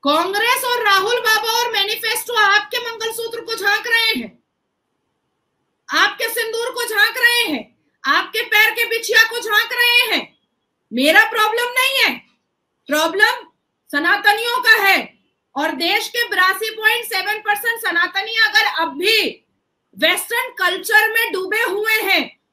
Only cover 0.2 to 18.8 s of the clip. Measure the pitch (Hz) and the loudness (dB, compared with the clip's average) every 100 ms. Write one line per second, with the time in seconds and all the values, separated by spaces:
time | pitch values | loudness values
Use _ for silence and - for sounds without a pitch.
0.2 | 359 403 453 539 523 480 427 392 403 480 | 0 -2 0 0 0 0 2 2 2 0
1.2 | 466 440 440 453 480 440 392 453 453 466 | 2 0 0 -2 0 -2 -2 -2 -4 -4
2.2 | - 480 415 415 415 494 466 453 453 453 | -4 2 4 2 0 -8 -6 -8 -8 -6
3.2 | 453 453 453 453 403 415 480 466 453 285 | -8 -10 -10 -4 -2 -2 0 0 0 -2
4.2 | 208 _ _ _ _ _ _ _ _ _ | -6 _ _ _ _ _ _ _ _ _
5.2 | _ _ _ _ _ _ - 302 403 392 | _ _ _ _ _ _ -6 0 0 0
6.2 | 466 466 453 453 480 480 466 415 427 508 | -6 -4 -4 -4 -6 -6 -4 2 2 4
7.2 | 480 480 453 277 - _ _ _ 262 311 | 2 2 0 -4 -8 _ _ _ 0 0
8.2 | 381 440 466 427 427 440 466 453 466 440 | 0 -4 0 2 2 0 -4 -4 0 2
9.2 | 453 466 427 427 466 480 480 480 480 330 | 2 0 -2 0 0 0 4 4 2 -2
10.2 | - _ _ _ _ _ _ 233 277 381 | -4 _ _ _ _ _ _ 0 4 4
11.2 | 440 453 440 453 494 508 523 539 453 - | 4 2 0 0 -2 0 0 2 0 0
12.2 | _ _ _ _ _ _ - 302 330 370 | _ _ _ _ _ _ -4 0 0 2
13.2 | 427 494 - _ _ _ _ 285 339 403 | 2 0 -8 _ _ _ _ -2 0 2
14.2 | 415 427 480 494 466 440 392 349 - _ | 2 2 0 -2 4 4 4 2 0 _
15.2 | _ _ _ 269 302 277 349 403 - 480 | _ _ _ -4 -4 -2 0 0 -2 -4
16.2 | 466 381 370 381 440 440 427 480 453 392 | -2 2 2 2 -4 0 0 0 -2 -4
17.2 | - 415 427 403 466 453 381 339 349 392 | -4 -4 -2 -2 -2 -4 -2 -2 -2 -4
18.2 | 427 453 440 440 311 311 | -4 0 2 2 0 -2